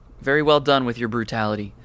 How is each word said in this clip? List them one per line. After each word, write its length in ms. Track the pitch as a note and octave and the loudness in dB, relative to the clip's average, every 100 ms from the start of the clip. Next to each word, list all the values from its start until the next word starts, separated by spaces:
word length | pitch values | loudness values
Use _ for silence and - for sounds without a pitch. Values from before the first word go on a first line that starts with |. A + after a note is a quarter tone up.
| - - | -20 -8
very 200 | C3+ D3 | -2 0
well 180 | D3+ D3 | 4 4
done 260 | C#3+ C#3 B2+ | 4 2 0
with 120 | A#2 | -2
your 100 | A#2 | -2
brutality. 640 | A#2 A2 A#2 G#2+ G#2+ G#2 - | -2 -4 -2 -2 -4 -8 -14